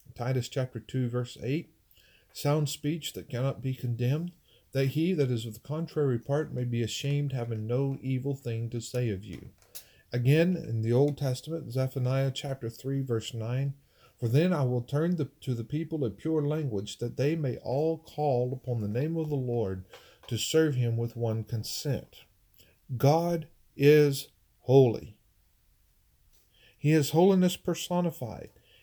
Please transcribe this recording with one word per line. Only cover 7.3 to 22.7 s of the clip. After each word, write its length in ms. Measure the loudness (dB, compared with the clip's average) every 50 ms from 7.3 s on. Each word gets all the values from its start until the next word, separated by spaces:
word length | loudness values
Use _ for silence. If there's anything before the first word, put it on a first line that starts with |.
having 340 | -4 -4 -4 -4 -4 -4 -4
no 300 | -2 -2 0 0 -2 -4 -4
evil 320 | -4 -4 -2 -2 -2 -4 -6
thing 340 | -6 -6 -6 -4 -4 -4 -4
to 140 | -6 -6
say 260 | -8 -6 -4 -2 -2 -2
of 160 | -2 -4 -6
you." 240 | -10 -12 -14 -14 -16 -20 _ _ _ -18 -18 -18 -20 _ _ _ _
Again, 440 | -4 0 4 4 6 6 6 4 2
in 260 | 0 -2 -4 -4 -2
the 100 | 0 2
Old 240 | 4 4 4 2 2
Testament, 560 | -2 -2 -2 -2 -4 -6 -6 -8 -8 -6 -4
Zephaniah 580 | -4 -2 -2 -2 -2 -2 0 0 0 0 0 0
chapter 380 | -2 -4 -6 -6 -6 -6 -6 -8
three, 320 | -8 -8 -6 -4 -4 -2
verse 320 | -2 -2 -2 -2 -4 -4
nine, 400 | -6 -6 -4 -4 -2 -2 -2 -4 -4 -8 _ _ _ _ _ _ _ -4
"For 100 | 0 2
then 240 | 4 4 4 4
I 120 | 2 2 2
will 180 | 0 0 -2
turn 340 | -2 -2 0 0 2 2 0
the, 140 | 0 -2 -4 -8 _
to 140 | -6 -4 -4
the 100 | -4 -4
people 400 | -4 -4 -4 -4 -4 -4 -2 -2
a 60 | -2
pure 360 | -4 -4 -4 -2 0 0 0
language, 520 | 0 0 -2 -2 -2 -4 -4 -4 -6 -8 -6
that 180 | -6 -6 -2
they 180 | 0 0 0 0
may 220 | 0 -2 -2 -4
all 400 | -4 -4 -4 -2 0 0 0 -2
call 560 | -4 -8 -10 -6 -2 0 2 2 2 0 0
upon 300 | -2 -6 -4 -4 -4 -2
the 60 | -2 -2
name 280 | -2 -2 -2 -2 -2
of 140 | -2 -2 -2
the 60 | -2
Lord 500 | -2 -2 0 0 0 0 -2 -2 -6 -8 -12 -18 -20 -20 -20 -20 _ -8
to 100 | -6 -4
serve 380 | -4 -2 2 4 4 4 4 2
him 240 | 2 0 0 0 0
with 180 | -2 -4 -4
one 280 | -4 -2 -2 -2 -2 -4
consent." 800 | -4 -4 -6 -6 -6 -8 -6 -4 -4 -4 -4 -6 -10 -18 -20 -20 _ _ _ _ _ _ -20 -20 _